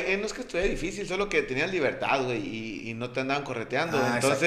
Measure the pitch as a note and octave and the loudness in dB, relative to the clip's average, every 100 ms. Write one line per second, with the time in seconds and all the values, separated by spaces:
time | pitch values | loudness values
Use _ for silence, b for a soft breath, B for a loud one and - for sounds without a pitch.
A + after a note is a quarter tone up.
0 | A#3 G3 G#3+ - - F3 F#3+ - E3+ G3+ | 4 0 -2 -6 -4 0 0 0 -4 -4
1 | E3+ F#3+ G3+ D#3 C3 C3 E3+ F#3 B2+ - | -4 -2 2 2 2 0 0 2 2 2
2 | G#2+ C3+ B2 A#2 F#2 A2+ A2 F#2+ A2+ A2+ | 2 2 2 -2 -2 -6 -6 -6 -6 -6
3 | B2 C3 C3 C#3+ C3 A#2 G#2+ B2+ E3 D3 | -4 -2 0 -2 -2 -6 -2 0 2 2
4 | B2 A#2+ C3 C#3+ | 2 4 4 6